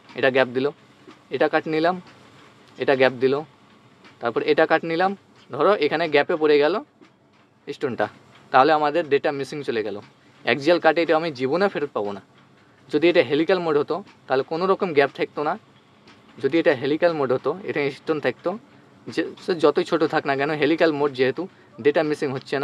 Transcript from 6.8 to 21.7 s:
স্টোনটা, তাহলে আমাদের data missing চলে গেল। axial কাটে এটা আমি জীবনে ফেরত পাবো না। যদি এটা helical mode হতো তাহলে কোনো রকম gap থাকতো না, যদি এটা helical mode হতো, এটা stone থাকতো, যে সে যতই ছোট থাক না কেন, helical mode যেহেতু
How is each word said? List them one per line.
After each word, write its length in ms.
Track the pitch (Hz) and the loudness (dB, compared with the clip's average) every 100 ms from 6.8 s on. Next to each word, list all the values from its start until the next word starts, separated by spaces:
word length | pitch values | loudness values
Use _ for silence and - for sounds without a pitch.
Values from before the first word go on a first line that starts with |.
| 294 _ - _ _ _ _ _ - 139 | -6 _ -20 _ _ _ _ _ -16 -8
স্টোনটা, 300 | 139 107 104 - - - - | -6 -4 -6 -6 -20 -20 0
তাহলে 200 | 131 143 151 | 4 6 4
আমাদের 240 | 147 160 151 | 0 -2 0
data 180 | 139 156 139 | 0 0 -4
missing 180 | 135 151 135 | -8 -8 -6
চলে 140 | 113 107 | -4 -4
গেল। 100 | 101 - _ _ _ - | -8 -14 _ _ _ -4
axial 340 | 139 143 170 160 | 0 2 2 4
কাটে 140 | 156 160 | 2 2
এটা 80 | 156 | 0
আমি 100 | 170 123 | -2 -4
জীবনে 280 | 131 170 202 | -2 0 0
ফেরত 180 | 175 147 120 | -2 -6 -6
পাবো 140 | 101 98 | -6 -8
না। 40 | - _ _ _ _ _ - | -14 _ _ _ _ _ -6
যদি 120 | 147 170 | 0 2
এটা 100 | 170 123 | 4 2
helical 300 | 147 165 190 165 | 0 0 0 0
mode 100 | 147 | -2
হতো 140 | 139 165 - - - | -2 -6 -8 -16 -4
তাহলে 160 | 131 - | -2 -2
কোনো 120 | 165 185 | -2 0
রকম 180 | 190 190 143 | 0 0 2
gap 140 | 135 - | 0 0
থাকতো 220 | 156 - 151 | -8 -4 -6
না, 60 | 208 _ _ _ _ - - _ - | -6 _ _ _ _ -20 -20 _ -6
যদি 120 | 135 190 | -2 2
এটা 120 | 175 131 | 2 0
helical 320 | 139 156 175 156 | 0 0 0 0
mode 100 | 131 127 | -2 -2
হতো, 160 | 135 180 214 | -2 -6 -6
এটা 100 | 160 139 131 | -4 -4 -6
stone 200 | - 151 135 | -6 -4 -2
থাকতো, 240 | - 170 214 - - - - - | -4 -6 -8 -12 -20 -20 -20 -10
যে 80 | 135 165 - | -6 -6 -8
সে 80 | - 170 | -6 0
যতই 220 | 147 147 139 | 2 2 0
ছোট 120 | 160 156 | 0 0
থাক 100 | 156 143 | -2 -2
না 40 | 135 | -2
কেন, 120 | 147 151 | -2 0
helical 300 | 151 165 165 143 | 2 2 2 2
mode 120 | 147 127 | -2 0
যেহেতু 240 | 131 135 190 _ _ | 0 0 -8 _ _